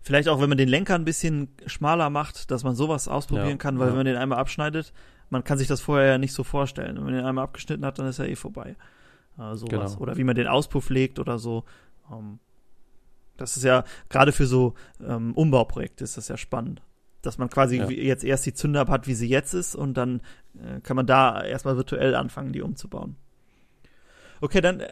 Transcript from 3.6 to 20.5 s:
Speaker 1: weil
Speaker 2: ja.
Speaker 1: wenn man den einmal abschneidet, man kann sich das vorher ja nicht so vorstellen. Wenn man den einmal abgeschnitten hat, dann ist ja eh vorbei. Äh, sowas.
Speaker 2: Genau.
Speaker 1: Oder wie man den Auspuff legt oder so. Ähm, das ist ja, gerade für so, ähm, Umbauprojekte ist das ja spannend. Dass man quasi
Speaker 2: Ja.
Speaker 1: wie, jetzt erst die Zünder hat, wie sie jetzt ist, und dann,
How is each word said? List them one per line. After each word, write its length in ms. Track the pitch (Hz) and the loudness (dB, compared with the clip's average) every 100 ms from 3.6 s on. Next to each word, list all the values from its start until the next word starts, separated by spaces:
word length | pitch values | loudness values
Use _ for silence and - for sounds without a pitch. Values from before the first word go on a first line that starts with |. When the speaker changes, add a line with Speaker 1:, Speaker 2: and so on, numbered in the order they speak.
| 143 131 | -2 0
Speaker 1:
weil 80 | 127 | 2
Speaker 2:
ja. 40 | |
Speaker 1:
wenn 40 | 127 | 2
man 60 | 135 | 0
den 120 | 123 | 0
einmal 220 | 135 123 | -2 -2
abschneidet, 540 | 135 - 151 160 147 - - - - | -2 -2 -4 -4 -8 -12 -20 -20 -6
man 140 | 127 | -4
kann 140 | - 139 | 0 0
sich 100 | 135 | 2
das 140 | 135 | 0
vorher 240 | - 143 135 | 2 6 6
ja 100 | 131 | 6
nicht 160 | 135 | 2
so 100 | - | -2
vorstellen. 540 | 127 139 135 - - - | -2 -2 -2 -4 -8 -6
Wenn 60 | 139 | -4
man 80 | |
den 120 | 127 131 | -4 -2
einmal 200 | 131 135 | -4 -4
abgeschnitten 400 | - - 147 139 | -8 -8 -6 -6
hat, 120 | 135 | -6
dann 80 | 135 | -6
ist 120 | 127 | -4
ja 60 | - | -6
eh 100 | 135 | -6
vorbei. 400 | - 208 123 - - _ - _ _ - | -10 -12 -14 -16 -20 _ -20 _ _ -16
Äh, 160 | 110 110 | -12 -10
sowas. 380 | 113 110 98 | -6 -6 -6
Speaker 2:
Genau. 40 | 98 | -6
Speaker 1:
Oder 160 | 107 175 | -6 0
wie 60 | |
man 120 | 127 123 | 2 2
den 120 | 120 | 2
Auspuff 420 | 131 147 139 - | 2 2 0 2
legt 280 | 135 131 139 | 2 2 -2
oder 200 | - 117 | -4 -4
so. 240 | 117 113 - - _ - - | -4 -6 -8 -16 _ -20 -20
Ähm, 280 | 113 107 107 _ _ - - - - _ - - - | -16 -16 -18 _ _ -20 -20 -20 -20 _ -20 -20 -12
das 200 | 127 135 | -8 0
ist 60 | |
ja, 200 | 127 127 - - - | 6 6 4 -10 0
gerade 220 | 131 143 | 4 6
für 140 | - 135 | 6 4
so, 300 | 127 123 - - - - | 4 2 0 -16 -14 -8
ähm, 280 | 117 117 | -4 -2
Umbauprojekte 720 | 120 160 131 113 - 120 - | 2 4 4 2 -2 -8 -10
ist 120 | 139 - | -12 -10
das 100 | - | -10
ja 100 | 120 | -10
spannend. 440 | - 131 117 - - _ _ - | -6 -4 -4 -10 -16 _ _ -10
Dass 160 | - 120 | -8 -4
man 100 | 123 | -2
quasi 280 | - 131 123 | 2 4 2
Speaker 2:
Ja. 120 | 98 | 0
Speaker 1:
wie, 100 | 131 | -2
jetzt 240 | 131 127 | 0 0
erst 220 | 123 135 - | 2 0 0
die 80 | |
Zünder 320 | - 147 143 131 | -2 0 2 2
hat, 200 | 135 135 | 2 0
wie 60 | 113 | -2
sie 120 | 117 | 2
jetzt 260 | 131 - | 2 0
ist, 220 | 180 170 - | -4 -4 -4
und 200 | 139 127 | -4 -2
dann, 260 | 123 123 - - - | -2 -2 -6 -20 -20